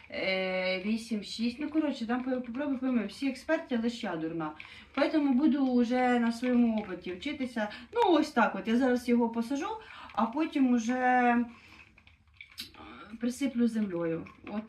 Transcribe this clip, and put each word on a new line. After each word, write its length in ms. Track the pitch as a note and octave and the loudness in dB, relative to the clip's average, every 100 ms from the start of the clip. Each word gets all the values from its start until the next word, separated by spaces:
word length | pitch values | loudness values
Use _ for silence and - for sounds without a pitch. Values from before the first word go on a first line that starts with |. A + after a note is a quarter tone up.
| - | -12
е, 720 | - F#3+ F#3+ F#3 F#3 F#3 F#3 F#3+ | -6 -2 -2 0 -2 -2 -2 -2
вісім-шість. 720 | A3+ - G#3+ G3 - A#3 B3 | -4 -2 -6 -6 -4 -4 -4
Ну, 100 | D4+ | -4
коротше, 380 | D#4+ D4+ - A3 | 0 0 -2 -2
там 160 | B3+ | -2
по-, 180 | B3+ B3+ | -2 -4
попробуй 360 | B3 A#3 D4 B3+ | -4 -6 -4 -2
пойми, 280 | C4 B3 G3 | 0 0 -2
всі 240 | - C4+ | -4 -4
експерти, 480 | B3+ - D#4+ - A#3+ | -4 -2 -2 0 -2
лише 300 | A3+ A#3 G#3 | -2 -2 -4
я 80 | E3 | -4
дурна. 360 | D#3+ E3 D#3 - - - - - | -4 -4 -6 -8 -16 -20 -8 0
Поэтому 380 | D#4 D#4 C#4+ | 2 2 4
буду 420 | B3 D#4 C#4+ C4 B3 | 4 4 4 4 4
вже 440 | A#3 B3+ B3+ B3 | 4 4 4 4
на 120 | A#3 | 2
своєму 460 | A#3 B3 B3 A#3+ A3 | 0 2 4 4 2
опиті 360 | G#3 F3 - | -4 -8 -8
вчитися. 560 | F3+ C#4 D4 B3 A#3 G#3 - - | -6 -6 -6 -4 -4 -4 -6 -6
Ну, 80 | A4+ G#4 | 2 6
ось 260 | D#4 - | 6 4
так 240 | - G3+ G3 | 2 2 2
от, 120 | F#3+ | 0
я 100 | A#3 | 2
зараз 320 | C4 B3 A#3+ | 4 2 2
його 200 | A#3+ A#3 | 2 2
посажу, 400 | A#3 A#3 C#4 F#4+ A4+ - - - | 0 -2 -2 -4 -6 -12 -18 -10
а 120 | - A#3 | -2 -2
потім 480 | C#4 D#4+ D4+ C4 | 0 -2 2 4
уже, 200 | B3 A3 | 4 2
е, 520 | B3+ B3+ B3+ A#3+ A#3+ A#3+ - - - - _ - _ _ - - - - - - - - A3+ | 0 4 4 4 4 0 -6 -20 -20 -20 _ -20 _ _ -20 -20 -16 -16 -16 -18 -18 -16 -6
присиплю 480 | A#3+ B3 C#4 A#3 A#3+ | -4 -2 -2 2 2
землею. 600 | A3+ G#3 E3+ E3+ E3 - - - | 2 -2 0 -2 -2 -6 -16 -10
От 160 | G#3 | -10